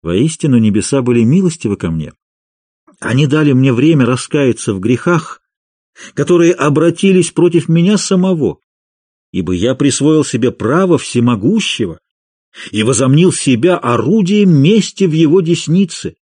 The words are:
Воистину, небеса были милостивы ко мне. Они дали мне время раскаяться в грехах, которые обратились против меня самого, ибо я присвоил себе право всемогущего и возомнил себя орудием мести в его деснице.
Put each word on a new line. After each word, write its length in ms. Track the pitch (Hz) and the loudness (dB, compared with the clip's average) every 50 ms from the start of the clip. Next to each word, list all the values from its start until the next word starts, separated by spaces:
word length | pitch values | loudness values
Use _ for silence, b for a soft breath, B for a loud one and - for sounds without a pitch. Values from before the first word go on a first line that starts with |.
Воистину, 560 | - 82 85 98 131 160 160 - - 156 127 120 | -4 -2 -2 0 0 -2 -2 -4 -2 0 2 2
небеса 440 | 113 107 98 110 95 - 139 139 | 2 2 0 0 -2 0 -2 -2
были 200 | 123 120 123 120 | 0 0 0 2
милостивы 540 | 113 113 143 190 190 175 160 - - 107 101 | 2 2 2 2 0 0 -4 -4 -6 -6 -4
ко 140 | - - 87 | -4 -4 -6
мне. 220 | 82 80 76 71 - _ _ _ _ _ _ _ _ _ _ _ _ _ _ _ _ _ | -6 -6 -8 -10 -14 _ _ _ _ _ _ _ _ _ _ _ _ _ _ _ _ _
Они 260 | - - 117 131 151 | -6 -2 0 0 0
дали 260 | 135 139 156 156 143 | 0 0 0 2 2
мне 200 | 135 127 131 139 | 2 2 2 2
время 320 | 123 113 139 160 170 143 123 | 2 2 2 2 2 2 2
раскаяться 720 | 117 127 123 - - - 151 139 127 110 - - - 104 | 0 -2 -4 -4 -4 -2 0 0 0 -2 -2 -4 -6 -6
в 60 | 95 | -4
грехах, 640 | 92 110 123 113 - 175 175 160 160 - - _ _ _ _ _ _ _ _ _ _ _ B B B B B | -2 -2 -2 -2 0 -2 -2 -2 -2 -6 -18 _ _ _ _ _ _ _ _ _ _ _ B B B B B
которые 380 | - 147 - 175 170 170 170 | -6 -2 0 2 2 4 2
обратились 760 | 175 - 143 151 139 156 160 170 165 - - 196 185 180 170 - | 2 0 0 0 0 2 0 0 0 0 0 2 2 2 2 0
против 380 | _ - 170 175 165 170 - - | _ 0 0 2 2 0 0 0
меня 280 | 160 170 170 196 214 | 0 2 2 2 0
самого, 640 | 202 - - 196 185 185 190 185 165 135 92 - _ _ _ _ _ _ _ _ _ _ _ _ _ _ _ | 0 0 -2 0 0 0 0 0 0 -2 -4 -4 _ _ _ _ _ _ _ _ _ _ _ _ _ _ _
ибо 200 | - 92 90 87 | -8 -6 -4 -4
я 220 | 92 87 95 123 131 | -2 -2 0 -2 0
присвоил 500 | 127 147 143 120 - 135 151 156 156 139 | 0 0 -2 0 0 0 0 2 0 0
себе 260 | - - 120 117 123 | -2 -2 -2 -2 -2
право 480 | - _ 98 110 139 175 190 180 165 127 | -2 _ -4 -2 0 0 2 0 0 -2
всемогущего 1040 | - - - 120 117 123 120 104 95 143 214 226 - - - - 113 90 80 - _ _ _ _ _ _ _ _ _ _ B B B B | -2 -4 -2 0 0 0 0 0 0 0 0 0 -2 -4 -6 -6 -6 -8 -8 -14 _ _ _ _ _ _ _ _ _ _ B B B B
и 120 | - 107 | -6 -2
возомнил 500 | 107 117 135 - 135 131 135 156 175 180 | 0 0 0 0 2 2 4 4 4 2
себя 440 | - - - 139 127 107 131 180 190 | 0 0 0 0 0 2 2 0 0
орудием 760 | - - 120 - - - 208 208 226 190 170 208 208 208 190 | 0 -2 -2 -2 0 0 0 0 0 0 0 2 2 4 4
мести 540 | 165 139 135 160 220 220 - - - - 196 | 4 4 4 4 2 2 0 -2 -4 -2 -2
в 80 | 175 | 0
его 280 | 151 160 165 143 156 196 | 2 2 2 2 2 2
деснице. 760 | 170 160 170 160 - - 156 190 196 165 - - - 87 - _ _ | 2 0 -2 -4 -2 -2 0 0 0 -2 -4 -12 -12 -12 -12 _ _